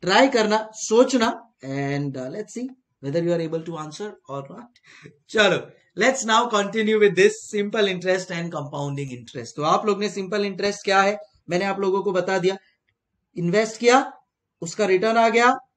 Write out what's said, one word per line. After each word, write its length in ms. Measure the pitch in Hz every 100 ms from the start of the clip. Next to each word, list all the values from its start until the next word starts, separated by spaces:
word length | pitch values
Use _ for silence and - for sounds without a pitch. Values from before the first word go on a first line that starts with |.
ट्राई 260 | 170 196 269
करना, 420 | 254 214 214 214
सोचना, 800 | - - 220 254 262 226 - - _ 135
and, 460 | 135 139 143 143
uh, 160 | 131 127
let's 300 | 180 214 -
see 100 | 254 - _ _ 135
whether 180 | 156
you 140 | 170 170
are 120 | 165
able 200 | 165 165
to 60 | 160 151
answer 260 | 147 208 190 _
or 100 | 139 139
not। 180 | 190 240 _ _ - - _ _
चलो, 420 | 220 202 156 - - _ -
let's 220 | 233 262
now 260 | 214 226 240
continue 460 | 214 196 214 214 220
with 140 | 202 170
this 160 | 202 214 - 214
simple 280 | 202 226
interest 420 | 202 180 175 185 185
and 200 | 170 170
compounding 600 | 165 139 143 143 139 139
interest। 400 | 123 117 135 117 -
तो 80 |
आप 220 | 151 190 220
लोग 140 | 196
ने 100 | 208
सिंपल 360 | 190 190 208 202
इंटरेस्ट 340 | 185 202 196
क्या 180 | - 190
है 160 | 196 208 - _ -
मैंने 160 | 175 196
आप 140 | 190
लोगों 240 | 196 196
को 80 | 196
बता 260 | 185 180 190
दिया, 200 | 180 196 _ _ _ _ _ _ _ -
इन्वेस्ट 440 | 170 196 220 220
किया 380 | 240 254 - - _ _ _ _
उसका 240 | 170 - 202
रिटर्न 320 | 185 220 226
आ 120 | 226
गया 240 | 226 240 - _